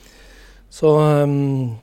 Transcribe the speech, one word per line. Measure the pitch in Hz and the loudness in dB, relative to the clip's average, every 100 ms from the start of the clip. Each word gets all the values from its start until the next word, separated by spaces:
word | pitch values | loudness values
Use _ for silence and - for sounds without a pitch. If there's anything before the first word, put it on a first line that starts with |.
| - - - - - - _ | -20 -20 -20 -20 -20 -20 _
Så, | - 156 151 | -2 2 2
ehm, | 151 147 143 139 139 135 127 113 | 2 2 0 -2 -2 -4 -6 -8